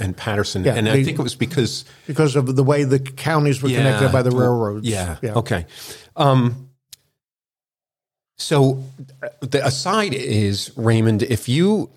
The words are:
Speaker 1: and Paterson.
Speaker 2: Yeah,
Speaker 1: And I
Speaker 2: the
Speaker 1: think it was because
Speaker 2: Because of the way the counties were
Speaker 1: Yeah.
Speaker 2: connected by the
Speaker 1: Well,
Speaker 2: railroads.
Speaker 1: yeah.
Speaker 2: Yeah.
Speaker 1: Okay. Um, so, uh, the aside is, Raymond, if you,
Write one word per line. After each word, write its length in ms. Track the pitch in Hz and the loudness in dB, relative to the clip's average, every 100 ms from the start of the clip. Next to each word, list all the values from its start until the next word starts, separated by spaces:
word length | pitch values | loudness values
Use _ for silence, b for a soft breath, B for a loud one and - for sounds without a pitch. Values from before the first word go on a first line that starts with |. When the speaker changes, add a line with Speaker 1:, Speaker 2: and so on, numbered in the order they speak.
Speaker 1:
and 160 | 92 87 | -6 -6
Paterson. 480 | 110 101 98 98 | -4 -2 -2 -2
Speaker 2:
Yeah, 100 | 92 | 0
Speaker 1:
And 140 | 117 110 | 0 2
I 80 | 135 | 2
Speaker 2:
the 80 | |
Speaker 1:
think 140 | 135 156 | 0 -2
it 40 | |
was 120 | 123 - | -6 -4
because 480 | 127 135 110 - - B - | -4 0 -2 -4 -14 B -8
Speaker 2:
Because 260 | 143 151 143 | 0 2 2
of 180 | 131 131 | 0 2
the 60 | |
way 180 | 139 147 | 2 2
the 140 | 135 135 | 2 0
counties 600 | 131 - 151 156 147 131 | -2 -8 -2 0 2 0
were 60 | 139 | 0
Speaker 1:
Yeah. 100 | 123 | 2
Speaker 2:
connected 320 | 135 - 135 | 2 2 2
by 100 | 131 | 2
the 80 | 123 | 2
Speaker 1:
Well, 60 | 123 123 | 2 2
Speaker 2:
railroads. 340 | 120 104 107 113 | 2 0 -2 -4
Speaker 1:
yeah. 280 | 101 87 80 | -4 -4 -6
Speaker 2:
Yeah. 120 | 117 | -2
Speaker 1:
Okay. 320 | 110 - 95 85 B B B B - | -2 -2 -4 -4 B B B B 0
Um, 520 | 143 131 120 120 - _ _ - _ _ _ _ _ _ _ _ _ _ _ _ _ - | 4 4 2 -2 -14 _ _ -20 _ _ _ _ _ _ _ _ _ _ _ _ _ -14
so, 440 | - 147 135 131 - - - - | 0 4 4 2 -8 -18 -20 -14
uh, 60 | 123 - | -14 -12
the 240 | 131 139 | -4 0
aside 500 | 143 - 180 214 202 | 0 -2 -2 0 0
is, 560 | 110 135 107 101 98 - - | -4 -2 0 0 -2 -6 -2
Raymond, 460 | 113 113 113 104 | 2 4 4 2
if 240 | 123 113 - | 0 -2 0
you, 420 | 143 190 214 123 | 0 2 2 -2